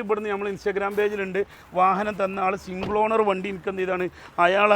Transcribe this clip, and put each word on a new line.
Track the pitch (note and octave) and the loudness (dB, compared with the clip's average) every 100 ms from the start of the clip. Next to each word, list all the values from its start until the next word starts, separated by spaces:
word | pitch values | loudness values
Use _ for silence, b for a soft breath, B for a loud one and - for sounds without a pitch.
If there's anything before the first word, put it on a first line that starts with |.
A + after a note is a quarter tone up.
ഇവിടുന്ന് | G#3 G#3+ G#3+ | -2 -2 -2
നമ്മൾ | G3+ G3+ | -4 -4
Instagram | G3 G#3 F#3+ G3 G#3 | -4 -4 -2 -2 0
പേജിലുണ്ട്, | G#3 G#3 F#3+ F#3 G3+ B B E3+ | 0 0 -4 -4 -6 B B 2
വാഹനം | F#3 F#3+ G#3 G3+ | 2 2 -2 -2
തന്ന | G3 G3 F#3 | -4 -2 -2
ആൾ | F#3+ | -2
സിംഗിൾ | - F#3 F#3+ G#3 | -6 -8 -2 0
ഓണർ | A3 A3 G#3 | 2 2 2
വണ്ടി | F#3+ G3 | 0 -2
എനിക്ക് | F#3+ G3+ | -6 -6
എന്ത് | F#3+ | -4
ചെയ്താണ്, | F#3 F#3 F3+ B B - | -2 -2 -4 B B 2
അയാൾ | F3 G3 G#3 | 4 6 6